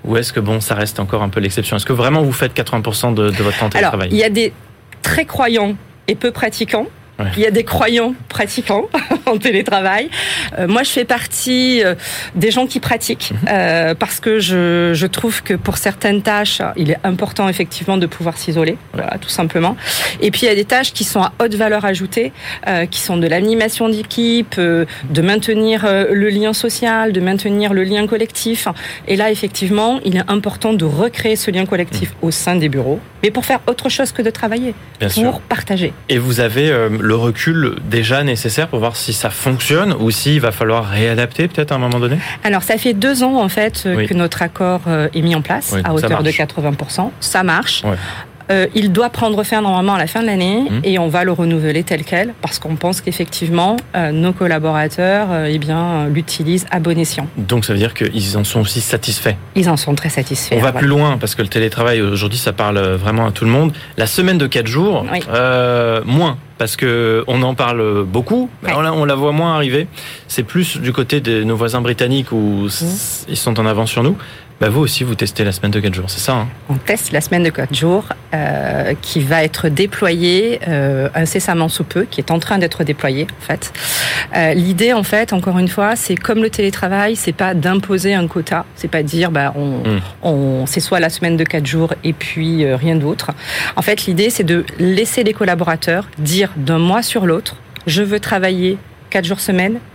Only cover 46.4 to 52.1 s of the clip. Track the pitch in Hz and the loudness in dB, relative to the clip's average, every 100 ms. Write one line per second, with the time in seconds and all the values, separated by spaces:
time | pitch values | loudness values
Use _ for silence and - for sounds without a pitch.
46.4 | 151 - 147 143 147 - 208 - - 185 | -2 -2 -2 -2 -4 -4 -4 -4 -2 0
47.4 | 185 165 - - - 92 - - - - | 2 2 0 -2 -2 -2 -6 -12 -16 -16
48.4 | - 196 185 220 202 185 240 - 226 208 | 0 2 2 2 2 4 2 0 0 2
49.4 | 208 220 208 185 196 196 160 220 226 196 | 0 0 2 2 2 0 0 0 0 2
50.4 | 180 214 277 - 185 185 165 175 180 170 | 2 2 0 0 2 2 2 2 2 2
51.4 | 170 165 156 151 175 160 156 | 2 2 2 0 0 -4 -2